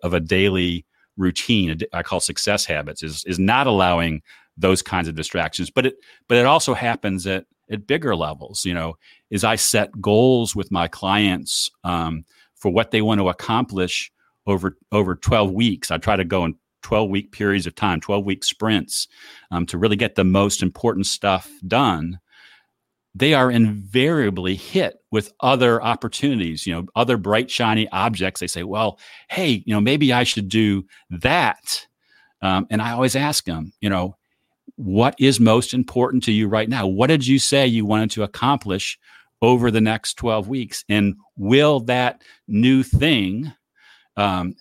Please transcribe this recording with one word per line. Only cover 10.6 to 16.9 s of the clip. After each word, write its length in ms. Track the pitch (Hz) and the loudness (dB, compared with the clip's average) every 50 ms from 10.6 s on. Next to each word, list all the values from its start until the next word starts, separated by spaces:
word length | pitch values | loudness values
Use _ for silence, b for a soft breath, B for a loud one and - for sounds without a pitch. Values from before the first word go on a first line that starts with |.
| 92 - | -6 -4
my 160 | 98 87 85 82 | -2 -2 -2 -4
clients, 840 | - - 101 95 101 104 104 98 92 80 - - - - - - - _ | -6 -6 -2 0 2 2 2 2 0 -2 -4 -6 -4 -4 -4 -6 -8 _
um, 420 | - 90 87 85 82 80 80 78 - b b b b b b | -6 -4 -4 -4 -4 -4 -6 -8 -10 b b b b b b
for 160 | _ - 98 | _ -2 0
what 200 | 87 110 113 - | 0 0 0 0
they 100 | - 107 | 0 0
want 200 | 107 110 107 101 | 2 2 2 2
to 80 | 95 90 | 2 0
accomplish 800 | 87 - - - 113 123 127 - 101 95 90 90 - - - - _ _ _ _ _ _ _ | -2 -2 -2 0 2 2 0 0 -2 -2 -2 -2 -2 -6 -8 -10 _ _ _ _ _ _ _
over, 300 | 101 98 87 92 92 - _ _ _ | -2 0 0 0 -4 -6 _ _ _
over 240 | 107 107 98 92 87 | 0 0 0 0 -2
twelve 360 | - - - 123 110 104 95 | -2 0 2 2 4 2 2
weeks. 380 | 92 107 120 113 90 - - - | 0 0 0 0 0 -2 -4 -4
I 60 | 82 82 | -4 -2
try 180 | - 113 104 | 0 0 0
to 80 | 95 92 | 0 0
go 200 | 82 98 92 87 | 0 0 0 0
in 100 | 82 80 - _ _ _ _ | -2 -4 -6 _ _ _ _
twelve 280 | - - | -6 -2